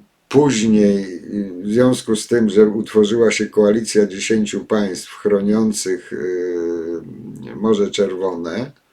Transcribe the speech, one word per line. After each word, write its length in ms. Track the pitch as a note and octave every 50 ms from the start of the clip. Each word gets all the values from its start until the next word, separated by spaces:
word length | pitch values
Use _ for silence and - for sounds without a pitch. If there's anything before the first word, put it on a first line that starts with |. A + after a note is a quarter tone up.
| - _ _ _ _ -
później, 760 | - C3+ D3 C#3+ A#2+ G#2+ G#2+ A2+ G#2+ G#2+ G#2 G2+ G2+ G2 F#2+
e, 600 | F#2 F2+ E2 - D#2 G2+ G#2 G2+ F#2+ F2+ F2 F#2
w 60 | G#2
związku 480 | G#2+ A#2+ B2+ B2+ B2 - - - A2
z 100 | G#2 -
tym, 240 | - A#2+ A#2+ A2+ G#2
że 160 | F2+ G#2 G#2+
utworzyła 640 | G#2+ G2+ A2 G#2 - - G#2+ G#2 G2+ A2+ A#2 A#2 G#2+
się 160 | G2+ - G#2+
koalicja 600 | G#2 - G#2+ G#2+ G#2 G#2+ A#2 A2+ - - G#2+ G#2
dziesięciu 580 | F#2+ F#2+ G2 G2+ - A2 A2 G#2 G2+ - G#2 -
państw 460 | - G#2+ G#2+ G#2 F#2+ F2+ F2 - -
chroniących, 1040 | - - - G#2 G#2 G2 G2 G#2 G#2+ A2 A2 A2 G#2 - - F#2+ F#2 - - - -
e, 1400 | - D2+ F#2 F#2 F2+ F2 F2+ F2 F2 E2+ E2+ E2+ E2+ E2 E2 E2+ E2 D2+ F2 - - - - - - G#2 - -
Morze 340 | - G2+ A2+ A2 G2+ G2+ F#2+
Czerwone 840 | - - G2+ F#2 F#2 F2+ F#2+ F#2+ F2+ E2+ E2+ E2 E2+ G#2+ B2+ - - _ _ _